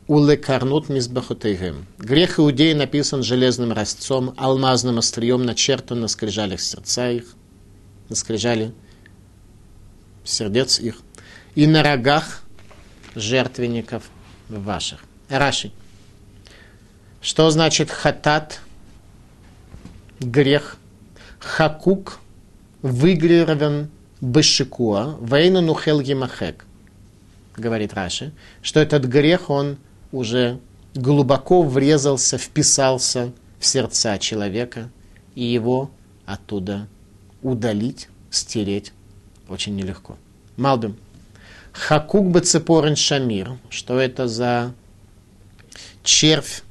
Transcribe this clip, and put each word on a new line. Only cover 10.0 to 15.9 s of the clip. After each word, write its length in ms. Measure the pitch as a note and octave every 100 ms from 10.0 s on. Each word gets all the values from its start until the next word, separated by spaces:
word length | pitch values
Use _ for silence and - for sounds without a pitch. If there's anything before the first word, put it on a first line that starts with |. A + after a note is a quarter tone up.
| - -
сердец 540 | - - G#2+ G#2+ C3+ -
их, 220 | A#2 - - - - - -
и 120 | - D3+
на 160 | D#3
рогах 600 | D3 C#3 A#2+ D3 - - - - - - - - -
жертвенников 920 | - G#2 C3 B2+ B2+ A#2+ A#2 G#2+ A2+ - - - - -
ваших». 520 | A2 G2 F2+ - - - - _
Раши. 440 | C3+ C#3 - - - -